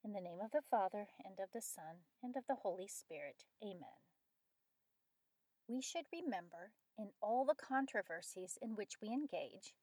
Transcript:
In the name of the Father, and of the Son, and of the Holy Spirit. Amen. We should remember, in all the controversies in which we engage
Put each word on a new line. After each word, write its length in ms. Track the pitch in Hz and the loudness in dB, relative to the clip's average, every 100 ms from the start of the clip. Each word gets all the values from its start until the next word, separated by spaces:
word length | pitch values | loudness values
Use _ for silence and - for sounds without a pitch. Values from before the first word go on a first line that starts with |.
In 80 | 220 | -4
the 80 | 202 | -4
name 180 | 175 175 | -4 -4
of 120 | 220 | 0
the 100 | 302 277 | 0 4
Father, 380 | 233 190 208 202 - | 4 6 2 -4 -10
and 160 | 196 190 | -14 -6
of 80 | 196 | -4
the 80 | 233 | -4
Son, 460 | - - 160 170 _ _ | -6 -6 -8 -12 _ _
and 140 | 247 254 | -4 -4
of 80 | 240 | -2
the 140 | 262 | 0
Holy 240 | 214 180 196 | 0 -2 -4
Spirit. 560 | - - 156 143 127 - _ | -8 -8 -8 -8 -12 -20 _
Amen. 380 | 214 180 151 - _ _ _ _ _ _ _ _ _ _ _ _ _ _ _ _ - | -8 -6 -10 -16 _ _ _ _ _ _ _ _ _ _ _ _ _ _ _ _ -4
We 160 | 247 | -2
should 220 | 254 330 294 | -2 -4 -6
remember, 580 | 339 349 190 175 170 190 _ _ - | -4 0 -2 -4 -12 -12 _ _ -10
in 120 | 202 - | -10 0
all 240 | 208 240 | 4 6
the 140 | 269 302 | 8 4
controversies 1000 | - 262 269 220 185 165 - - 180 - | 6 4 6 2 2 -2 -4 -6 -4 -4
in 140 | 226 220 | -4 -2
which 260 | 202 - | -4 -4
we 60 | 214 | -2
engage 680 | 247 294 175 143 190 - - | 0 0 0 -2 -8 -16 -18